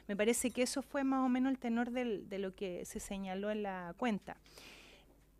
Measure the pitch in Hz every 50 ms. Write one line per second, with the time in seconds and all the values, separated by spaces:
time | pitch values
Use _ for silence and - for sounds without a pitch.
0 | - - 202 190 214 226 240 - - 247 - - 254 247 - 285 247 - - 285
1 | 269 269 269 269 262 262 247 254 254 269 269 254 - 240 226 233 240 233 240 254
2 | 247 240 208 180 - - 196 190 196 190 190 - 202 185 175 180 180 - - 220
3 | - - 202 196 196 190 185 196 202 208 214 214 208 196 190 185 180 170 175 -
4 | 254 247 214 185 - - - - - - - - - - - - - - - -
5 | - - - - - - - -